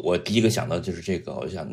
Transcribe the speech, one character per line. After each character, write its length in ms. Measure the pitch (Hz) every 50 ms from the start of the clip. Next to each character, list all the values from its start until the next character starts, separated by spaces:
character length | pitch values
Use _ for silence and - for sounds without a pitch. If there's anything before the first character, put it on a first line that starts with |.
| -
我 140 | 90 87 87
第 160 | - - 104
一 60 | 113
个 100 | 113 113
想 180 | - - - -
到 100 | 85 87
就 140 | 82 95 87
是 80 | 82
这 180 | - 98 92 82
个， 160 | - 76 76
我 120 | - 64 -
想 180 | - 85 78 71